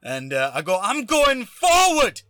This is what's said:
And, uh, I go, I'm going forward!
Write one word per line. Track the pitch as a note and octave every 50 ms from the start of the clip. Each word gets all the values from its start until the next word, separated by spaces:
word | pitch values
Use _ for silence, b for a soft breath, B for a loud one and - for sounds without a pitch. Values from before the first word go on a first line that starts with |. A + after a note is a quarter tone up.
And, | _ - C3 C3+ C3 C3+ C#3
uh, | C3+ C3 C3+ B2+
I | C3+
go, | D#3 D3 - F#3
I'm | F#3+ G3+ B3+ D4+ C#4
going | G#3+ D#4 D4+ C#4+ C#4 C4+ C4 A#3+
forward! | - - - - F4+ E4+ F4 F#4 F#4 E4 D#4 C#4+ A3+ - - -